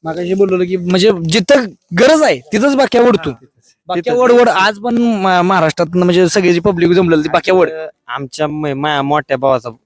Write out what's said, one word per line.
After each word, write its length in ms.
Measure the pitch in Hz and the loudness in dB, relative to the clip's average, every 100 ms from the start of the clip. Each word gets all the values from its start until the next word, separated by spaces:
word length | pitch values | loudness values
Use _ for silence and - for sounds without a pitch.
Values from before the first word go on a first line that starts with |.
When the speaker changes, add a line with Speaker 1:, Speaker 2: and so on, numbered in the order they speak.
Speaker 1:
मागाशी 300 | 160 160 175 | -10 -8 -6
बोललो 300 | 190 196 185 | -2 0 0
की 120 | 180 185 | -2 -4
म्हणजे 340 | 175 180 202 190 165 | -2 0 2 0 0
जिथं 340 | 196 180 285 226 151 _ 175 | -2 2 2 2 -12 _ 2
गरज 240 | 247 311 | 4 4
आहे 180 | 285 139 | 2 -2
तिथंच 360 | - 214 277 277 | -4 -2 0 0
बाक्या 260 | 269 240 | 0 2
ओढतो. 280 | 240 208 - | 2 0 -4
Speaker 2:
हा, 60 | 120 | -12
तिथंच. 340 | 131 _ _ _ - | _ _ _ _ -10
Speaker 1:
बाक्या 160 | 180 | -6
Speaker 2:
तिथंच. 160 | 170 240 | -2 0
Speaker 1:
ओढ, 140 | 247 | 2
ओढ. 160 | 240 233 | 4 4
आज 300 | 185 196 202 | 2 0 -2
पण 200 | 233 240 | -4 -2
म-, 420 | 233 214 190 180 | 0 0 0 2
महाराष्ट्रातनं 640 | 175 190 160 - 170 175 | 2 2 0 0 -2 0
म्हणजे 240 | 180 175 180 | 2 2 2
सगळी 240 | 208 180 | 2 0
जी 80 | 175 | 0
पब्लिक 300 | 185 175 170 | 0 0 2
जमलेली 320 | 175 180 160 | 2 2 0
ती 60 | 156 | 0
बाक्या 260 | 170 170 | -2 0
ओढ. 140 | 185 165 | 2 0
Speaker 2:
आज, 60 | |
अ, 120 | 160 156 _ - | -2 -14 _ -12
आमच्या 400 | 123 139 - 151 | -10 -10 -6 -6
म-, 260 | 151 151 | -4 -6
माझ्या 300 | 139 151 147 | -4 -2 -2
मोठ्या 340 | 139 147 139 131 | 0 -2 -2 -2
भावाचा 340 | 135 127 117 113 | 0 -2 -4 -18